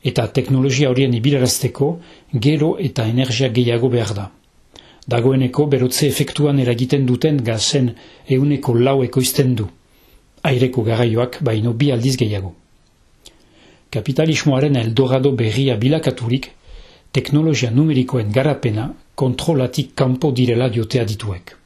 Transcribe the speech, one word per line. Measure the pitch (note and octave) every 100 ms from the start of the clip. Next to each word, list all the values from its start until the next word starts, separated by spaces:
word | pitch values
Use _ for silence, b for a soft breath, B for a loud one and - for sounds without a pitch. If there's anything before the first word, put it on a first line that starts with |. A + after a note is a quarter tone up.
Eta | C3+ A#2 A2
teknologia | - - C3 C3+ B2+ C#3+
horien | B2+ C3+
ibilarazteko | A#2+ C3 C#3 B2 - B2 - C#3+ E3+ B B B
gero | B2+ C3 D3+ D#3 -
eta | D3+ - A2
energia | A#2+ B2+ A#2 C3
gehiago | A2+ A#2+ A#2+ B2+
behar | A#2+ G#2
da. | G2+ G2 _ _ _ _ B B B -
Dagoeneko | B2 B2 C3+ B2+ D3 D3+
berotze | C3+ B2+ - D3
efektuan | C3+ D3+ - D3 C#3
eragiten | B2 A#2 B2+ C#3+ B2+
duten | B2 D#3 C#3+
gasen | A#2 A2 - C#3+ B2 B B B -
ehuneko | C3 D3 C#3 - A#2
lau | B2+ C#3
ekoizten | B2 C3+ B2+ - C3 A#2
du, | G2+ _ b b b b b _
aireko | D3 B2 B2+ B2+ A2
garraioak | A2+ A#2+ A2+ B2 -
baino | B2+ A2 A#2
bi | A2+ C#3+
aldiz | A#2+ B2+ B2+
gehiago. | A2 G2+ F#2 - _ _ _ _ _ _ b b b b b b b
Kapitalismoaren | A#2+ B2 C3 D#3+ C#3+ D3 C3 D3 C3+
eldorado | A2+ A2+ C3 C3 C#3
berria | B2 A2 G#2+ C3+ A2
bilakaturik, | B2+ D#3 C#3+ B2 A#2 C3 - - b b b b b
teknologia | C#3 - D3 D#3+ C#3 B2
numerikoen | A#2+ D#3 C3 B2+ B2+ G#2
garapena | A2 D3 C3+ A#2+ G#2+ C3 - _
kontrolatik | - C3 A#2+ - D3+ B2+ - -
kanpo | - C#3 B2+ D#3
direla | B2 B2+ A#2 B2+
diote | A2+ A2 B2+
adituek. | G#2+ G#2 G#2 F2+ - -